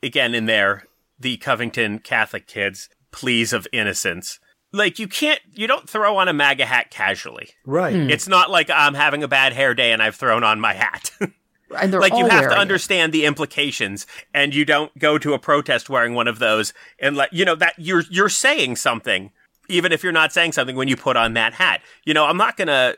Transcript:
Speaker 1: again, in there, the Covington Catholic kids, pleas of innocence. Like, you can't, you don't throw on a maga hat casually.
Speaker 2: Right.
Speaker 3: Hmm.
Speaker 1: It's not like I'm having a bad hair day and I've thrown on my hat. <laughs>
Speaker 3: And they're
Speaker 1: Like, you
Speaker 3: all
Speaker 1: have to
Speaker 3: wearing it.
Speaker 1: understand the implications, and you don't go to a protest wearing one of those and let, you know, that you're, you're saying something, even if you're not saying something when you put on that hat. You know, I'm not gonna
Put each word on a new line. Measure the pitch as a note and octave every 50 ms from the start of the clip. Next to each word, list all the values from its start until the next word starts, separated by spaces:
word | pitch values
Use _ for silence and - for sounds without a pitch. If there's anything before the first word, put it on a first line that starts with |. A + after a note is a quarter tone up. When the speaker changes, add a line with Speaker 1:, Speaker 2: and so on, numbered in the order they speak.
Speaker 1:
again, | - C3+ A#2 C#3+ C3 A#2+ A#2+
in | A#2 A2 A2
there, | A2 G#2+ G2+ G2 G2+ G2 - _ _ _ _ _ _ _
the | C3 C3 B2 -
Covington | - C#3 B2+ A2 A#2+ A#2 - - A#2 G#2+ G#2 A2
Catholic | _ - B2+ A#2 A2 - - G2+ -
kids, | _ - A2 G2+ G2 F#2+ - - - _ _ _ _ -
pleas | - - C3 B2 A#2 A#2 A2 -
of | A2 F2+ -
innocence. | - A#2+ G#2+ G#2 F#2 - - G2+ F2 F2 F2+ - - - _ _ _ _ _ _ -
Like, | G3 G#3 G#3 - -
you | A3+ F#3
can't, | - - - D4+ D#4 - _ _ _
you | - G#3
don't | A3+ C4 G#4+ - -
throw | - A3 G#3+ G3+ G#3+ F#3+
on | F#3+ F3+
a | D#3+
maga | D3 D3 C#3+ C#3 C3+ C3+
hat | A#2 B2+ A#2+ - _
casually. | - - G2+ F#2+ G2 F#2 - - A#1 - - - _ _ _
Speaker 2:
Right. | C3+ C3+ E3 F#3 D#3+ -
Speaker 3:
Hmm. | F#3 D#3 C3+
Speaker 1:
It's | D3+ D3 - F#3+
not | F#3+ F#3 F3+ D#3+
like | G3 F3 D#3 -
I'm | E3 D3 D3 D3 C#3
having | C#3 D3 D3+ C#3+ D3 D3+
a | C3+
bad | C#3 C3+ C3 C3+ A#2+
hair | B2 C#3 C3+ A#2+
day | A#2 B2+ A#2 A2+
and | A2 A2
I've | A2 G#2
thrown | - - B2+ A2 A#2 A#2+
on | A2 A2 G#2+
my | F#2+ G#2+ F#2+
hat. | F#2+ A#2+ G#2 - - - - -
<laughs> | _ G#3 F#3+ _ _ _ _ _ _ _ _ - -
Speaker 3:
And | F#3 G3
they're | F#3+ F#3
Speaker 1:
Like, | E3+ -
you | G#3+ A#3+ B3
Speaker 3:
all | A#3
Speaker 1:
have | A3+ A3
to | F#3 C3+
Speaker 3:
wearing | - G3
it. |
Speaker 1:
understand | G3+ G3 G3 F#3 - - G3 F3+ E3 D#3+ D#3
the | D#3+ D3+
implications, | D3+ D3 C#3 D3+ C#3+ - - D3 C#3+ C3 - B2 G2 G2 G2 - - - - - _
and | _ D3 C#3+ C#3+ C#3
you | C#3+ D3+
don't | C#3+ D3+ C#3+ D3+ D3 _ C#3
go | D#3 D3+ D3+ D3+
to | - D3+ D3
a | C3+
protest | - - D#3 C#3+ C#3+ - C3+ A#2 - -
wearing | C#3 B2+ A#2 A#2+ A#2+
one | A#2+ A#2 A#2+
of | A2+ G#2
those | A#2+ A2+ G#2+ G#2+ G#2+ - - - - - _ _
and | - C#3 C#3+ C#3+
let, | C#3 - -
you | E3 G3
know, | F#3 E3
that | D#3 F3 E3+ - -
you're, | E3+ D#3+ F#3+ E3+ E3 -
you're | F3+ F3+ G3 G3+
saying | - - - C4 D4 - F3 B2+ B2
something, | - - D3 A#2+ A2+ - B2+ G#2 F#2 F#2+ G2+ _ _ _ _ _ _ _ _
even | F#3+ F3 E3 F3+
if | E3+ D3 -
you're | F#3
not | E3+ E3 D#3+ D3+
saying | - F3+ E3+ E3
something | D3+ - C3+ B2+ C3
when | C3 C3 C3+
you | C3
put | B2 - C#3 B2+ A#2+
on | A#2 A2+ A2+
that | A#2 A2+ A#2 A#2
hat. | - F#3 F3 G2+ - _ - - _ _
You | - D#3
know, | D3+ D#3
I'm | C#3+ E3 F3+
not | G#3+ - - -
gonna | G3 E3 C#3+ C3+ B2+ B2+ -